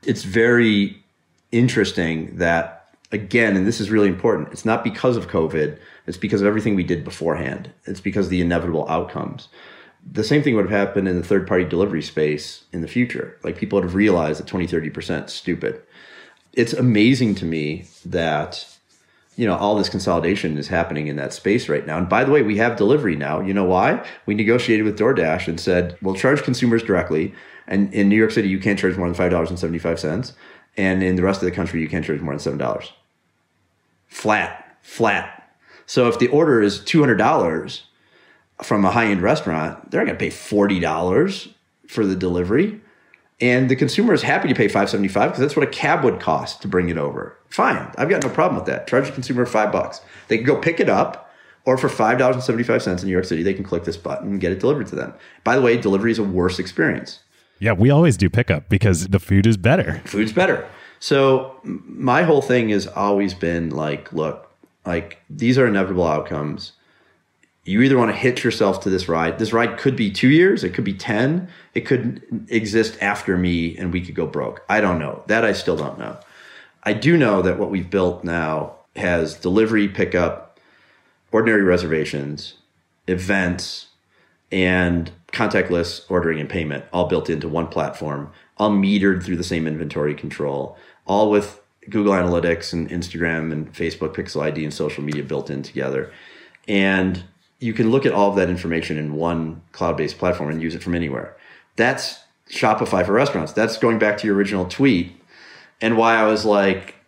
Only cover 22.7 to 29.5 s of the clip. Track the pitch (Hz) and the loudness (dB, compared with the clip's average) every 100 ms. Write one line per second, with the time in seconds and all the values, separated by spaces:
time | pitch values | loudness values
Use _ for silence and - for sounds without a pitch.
22.7 | 113 104 147 117 76 71 78 95 98 92 | 2 2 4 2 -2 -4 -4 -2 0 2
23.7 | 92 113 220 - - - 104 107 120 120 | 4 2 0 -6 -12 -4 -2 2 2 2
24.7 | 110 107 104 110 131 80 82 - 82 - | 2 2 2 2 2 0 -2 -4 -4 0
25.7 | 90 87 - 95 92 127 143 143 123 123 | 0 0 -4 -6 0 2 2 2 0 2
26.7 | 113 113 90 85 78 95 - - - - | 2 2 0 0 -2 -2 -6 -20 -20 -4
27.7 | 98 101 107 101 107 110 113 101 95 104 | 0 0 2 4 6 4 2 0 0 0
28.7 | 98 95 87 87 87 92 87 82 | 0 0 0 -2 0 0 2 0